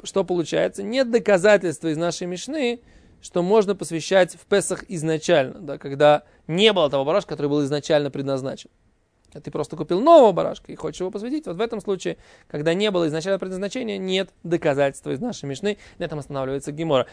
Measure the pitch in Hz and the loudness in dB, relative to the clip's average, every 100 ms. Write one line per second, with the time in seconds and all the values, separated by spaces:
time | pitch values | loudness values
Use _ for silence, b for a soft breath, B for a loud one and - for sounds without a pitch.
0 | - 196 180 180 151 160 180 196 202 254 | -6 -2 -2 -2 0 0 0 -2 -4 -2
1 | 247 233 202 190 202 208 180 147 165 151 | 2 2 4 4 6 4 2 -4 -4 -2
2 | 170 - 180 180 - 311 240 240 b b | -2 -4 -6 -8 -8 -4 -4 -4 b b
3 | b b - 180 180 220 196 196 156 165 | b b -6 -2 2 4 2 -2 -4 -6
4 | - 190 180 - - 202 - 180 - 175 | 2 4 2 0 0 0 0 -6 -8 -6
5 | 160 156 165 160 131 - 143 139 143 139 | -2 -2 2 2 2 -4 -12 -10 -6 4
6 | 147 147 - b - 165 220 190 147 139 | 6 6 0 b -4 4 4 6 2 2
7 | 135 190 - 143 143 147 139 147 - 151 | 0 0 -2 -4 -2 0 0 -2 0 0
8 | 143 143 139 135 131 - - _ _ _ | 0 -4 -4 -4 -6 -10 -14 _ _ _
9 | _ _ _ 151 147 156 147 160 151 175 | _ _ _ -18 -10 -8 -6 -6 -2 2
10 | 294 339 233 156 160 - - 147 160 160 | 8 8 8 4 -2 -6 -14 -10 -10 -6
11 | 185 214 233 302 247 170 226 226 208 190 | -8 -8 -8 -8 -6 -6 -6 -6 -6 -6
12 | 175 165 b b b 147 156 175 214 185 | -6 -8 b b b -4 -2 0 0 0
13 | 165 156 175 190 190 185 202 262 233 196 | 0 -2 -2 -4 -4 -6 -6 -6 -6 -6
14 | 190 185 190 _ 165 165 160 139 139 - | -2 -2 -2 _ -4 0 0 2 0 -2
15 | 147 139 233 - 143 135 202 202 B B | -8 -6 -6 -8 -10 -6 -4 -6 B B
16 | 170 151 135 139 131 139 151 147 165 135 | -8 -8 -8 -6 -4 -4 -6 -6 2 2
17 | - | 0